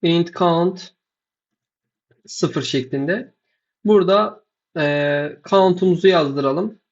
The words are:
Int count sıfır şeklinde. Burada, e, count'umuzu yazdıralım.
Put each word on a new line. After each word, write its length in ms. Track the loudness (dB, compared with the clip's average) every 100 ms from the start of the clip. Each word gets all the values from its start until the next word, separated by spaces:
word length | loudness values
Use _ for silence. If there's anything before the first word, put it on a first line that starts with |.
Int 320 | 0 0 -2 0
count 580 | 0 2 0 -4 -16 _ _ _ _ _ _ _ _ _ _ _ _ _ _
sıfır 340 | -4 -4 -4
şeklinde. 720 | -4 -6 -4 -6 -4 -4 -6 _ _ _ _ _ 2
Burada, 580 | 2 4 2 0 -6 _ _ _ -4
e, 600 | -2 0 -2 -2 -4 -10 0
count'umuzu 580 | 2 4 2 2 4 4
yazdıralım. 720 | 2 0 -2 -2 -2 -4 -8 _